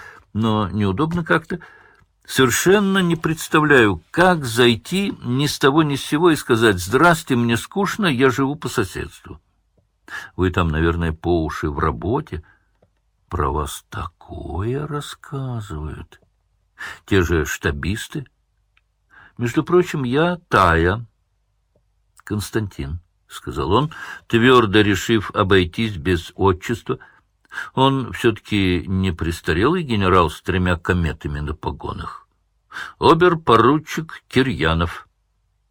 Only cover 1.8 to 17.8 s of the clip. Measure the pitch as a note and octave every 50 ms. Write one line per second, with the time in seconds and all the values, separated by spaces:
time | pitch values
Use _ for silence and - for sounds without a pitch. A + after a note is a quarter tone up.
1.8 | _ _ _ _ _ _ _ _ _ - - - C3 B2 - - - F3 G3 G#3+
2.8 | G3+ G3 F#3+ G3 F3+ E3+ E3 D#3+ - D#3+ D#3+ - - - - D#3+ D3+ D3+ C#3 B2+
3.8 | A2+ G#2 F#2+ E2 - _ - D#3+ F3 F#3+ F3+ D#3+ C#3 A#2+ A2 A#2 B2 A#2+ A#2 G#2
4.8 | - - F3 F#3+ G3+ G3 - - - A#2+ B2 C3+ D3 C#3 - - - C#3+ C3+ D#3+
5.8 | D#3+ D3 C#3 B2+ - - D3 D3 F3 F3 D#3 C#3 - - B2 A2 A#2 A2 G2+ F2+
6.8 | F2 F#2+ A#2 C3+ E3 F3 E3 D#3+ - - C3+ A#2+ A#2+ A#2 A#2 A2+ - - - F#3+
7.8 | G3+ - - - G3+ F3 C3 A#2 C3+ C3+ A#2+ C#3 C#3 C3+ D3 - - B2 - -
8.8 | G2+ - - - D2 D2+ - - - - - - _ _ _ _ _ _ _ _
9.8 | _ _ _ _ _ - - - - - - - F#2 F#2 E2+ G2 F2 E2 D#2 D#2
10.8 | E2 E2+ E2 E2+ E2+ E2 D#2+ - - E2+ - E2+ D#2+ D#2 - - - D#2 C#2+ D2+
11.8 | D#2 D#2+ C#2+ - - F#2 A#2+ D3 D#3 - - E2 - _ _ _ _ _ _ _
12.8 | _ _ _ _ _ _ _ _ _ - - E2 D2 C2+ C#2+ D2+ C#2 - - -
13.8 | _ - - - - - _ _ - - - C#2+ C#2+ D2 D#2+ F2+ G2+ A#2 B2+ C#3+
14.8 | D3+ D3 D3 D3 C#3+ - - - - - C#3 C3+ C3+ B2+ B2 A2+ G#2 - D#2+ D2+
15.8 | D2+ D2+ - - - _ - - _ _ _ _ _ _ _ _ _ _ _ -
16.8 | - - - - _ - G2+ G2 F2 D#2 F2 D#2+ D2 - - - - E2 D2 C#2+